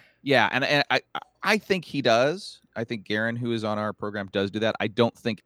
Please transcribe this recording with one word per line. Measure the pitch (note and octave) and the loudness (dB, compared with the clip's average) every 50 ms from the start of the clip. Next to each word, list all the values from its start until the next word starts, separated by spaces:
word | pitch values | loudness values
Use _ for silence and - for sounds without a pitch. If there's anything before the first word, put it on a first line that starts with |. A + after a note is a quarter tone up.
| _ _ _ _ | _ _ _ _
Yeah, | - C#3 C3+ B2 A2 F#2+ | -2 2 4 4 4 4
and, | - B2+ C3+ | 2 0 0
and | - D3 C#3+ - - | 2 0 0 2 2
I, | C3 C3 - _ _ - - _ _ _ | 0 0 -2 _ _ -12 -12 _ _ _
I | - F#3 G#3+ G#3+ | 0 0 0 0
think | - - G3 F#3 D3+ | 0 -2 -2 -2 -2
he | - - C#3+ | -6 -6 0
does. | A#2+ B2 A2+ A#2 B2+ D3 E3 G3+ - - - - _ _ _ | 2 4 4 4 4 2 0 -4 -10 -16 -18 -20 _ _ _
I | G#2+ A#2 | -10 -8
think | - A#2+ G#2+ F#2 | -8 -8 -10 -6
Garen, | - G#2 G#2+ A2 A#2 A#2 | -4 -2 0 0 -2 -2
who | A#2 B2 A#2 | -4 -4 -4
is | A#2 A2+ | -4 -2
on | G#2+ G#2+ G#2+ G#2 | -2 -2 -2 -2
our | G#2+ G#2+ | -4 -6
program, | G2 - G2+ G#2 G2+ G#2 G2 F#2 | -6 -6 -8 -8 -6 -8 -10 -4
does | - G2+ G2 G2 | -2 -2 -2 -2
do | F2 G#2+ | -2 -2
that. | A2 A2 - - | -2 -2 -2 -2
I | G2+ | -4
don't | A2 G2+ - A#2 A#2 - | -4 2 2 2 2 2
think | - - A#2+ G#2+ - _ | -4 -6 -6 -6 -6 _